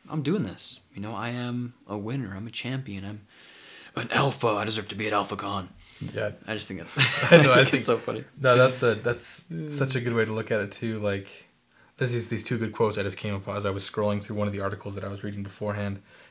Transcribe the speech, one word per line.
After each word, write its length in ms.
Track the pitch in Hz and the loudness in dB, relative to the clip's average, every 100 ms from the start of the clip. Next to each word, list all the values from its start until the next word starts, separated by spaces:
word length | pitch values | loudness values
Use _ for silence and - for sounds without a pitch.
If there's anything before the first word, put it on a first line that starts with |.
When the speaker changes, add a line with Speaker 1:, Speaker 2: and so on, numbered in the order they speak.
| - | -8
Speaker 1:
I'm 120 | 160 | -4
doing 220 | 139 202 | 0 0
this. 380 | 107 - - - _ | -2 -6 -14 -16 _
You 80 | - | -10
know, 120 | 107 | -8
I 160 | 107 117 | -6 -4
am 440 | 123 123 123 120 - - | -4 -4 -4 -6 -10 -10
a 100 | 104 | -6
winner. 380 | 107 135 104 98 | -4 -4 -4 -6
I'm 100 | 113 | -8
a 60 | |
champion. 540 | - 123 131 131 98 98 | -8 -6 -6 -6 -8 -10
I'm 160 | 104 - - - - - - - - | -12 -16 -20 -20 -20 -20 -20 -12 -8
an 160 | 117 | 0
alpha. 360 | 127 139 - 117 | 2 2 2 2
I 180 | 104 107 | 2 0
deserve 240 | 107 98 | -4 -6
to 60 | 98 | -4
be 120 | 107 | 0
at 60 | |
AlphaCon." 540 | 104 98 98 101 101 92 - - - | 0 0 -4 -4 -4 -6 -12 -20 -12
Speaker 2:
Yeah. 300 | 98 107 107 - - | -8 -4 -4 -6 -6
Speaker 1:
I 80 | 107 | -6
just 120 | - | -6
think 140 | 95 | -8
that's, 160 | 85 - | -6 0
<laughs> 260 | 127 - | 0 2
Speaker 2:
<laughs> 80 | - | 8
I 60 | 170 | 10
know, 100 | 143 | 10
I 20 | |
Speaker 1:
I 20 | 123 | 8
think 100 | 131 | 6
Speaker 2:
think 100 | 131 | 4
Speaker 1:
it's 60 | 123 | 2
so 120 | 117 | 0
funny. 280 | - 113 - - | 0 -6 -8 0
Speaker 2:
No, 160 | 131 123 | 6 8
that's 260 | 127 123 | 8 6
a, 120 | 123 104 | 2 2
that's 500 | 117 120 - - - | 0 -4 -6 -16 -12
Speaker 1:
Yeah. 200 | 165 151 | -10 -6
Speaker 2:
such 260 | 147 131 131 | -2 0 0
a 60 | |
good 120 | 120 | 0
way 120 | 117 110 | 2 2
to 80 | |
look 180 | 110 107 | 0 -2
at 80 | 110 | -2
it 140 | 101 | -2
too. 260 | - 117 110 | -4 -6 -2
Like, 280 | 104 98 98 - - _ _ _ _ - | -2 -2 -4 -16 -20 _ _ _ _ -4
there's 140 | 127 | -2
these, 160 | 120 113 | -2 -2
these 160 | 110 | -4
two 140 | - 120 | -2 -2
good 160 | 110 | -2
quotes 240 | - 110 104 | 0 0 2
I 60 | |
just 120 | 101 98 | -2 -4
came 180 | 107 | -4
up 140 | 98 98 | -4 -4
as 180 | 101 101 | -2 -2
I 40 | |
was 200 | 98 - | -2 -4
scrolling 320 | - 104 104 | -2 0 0
through 140 | 104 104 | -2 -2
one 120 | 104 | -2
of 60 | |
the 60 | 101 | -2
articles 340 | 98 98 101 98 | -4 -4 -8 -8
that 100 | 98 | -8
I 20 | |
was 160 | 98 | -6
reading 180 | 104 101 | -8 -8
beforehand. 580 | 98 - 104 104 101 98 - - - | -8 -6 -4 -2 -2 -4 -10 -20 -14